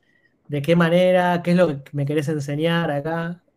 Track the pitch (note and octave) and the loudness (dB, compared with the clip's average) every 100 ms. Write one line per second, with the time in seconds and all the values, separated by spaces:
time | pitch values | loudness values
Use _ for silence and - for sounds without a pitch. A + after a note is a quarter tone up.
0 | _ _ _ _ - D3 C#3+ E3+ E3 F3 | _ _ _ _ -10 -4 0 2 4 4
1 | F#3 F3+ F3+ F3 E3+ F3 E3+ C#3 - C#3+ | 4 4 2 0 2 2 2 0 -8 -6
2 | C#3 D3+ D3 D3+ C#3+ D3 E3 E3+ E3 C#3+ | -2 -2 -2 -4 -4 -2 0 0 -2 -4
3 | D3+ E3 E3 F3 _ | -4 -6 -6 -10 _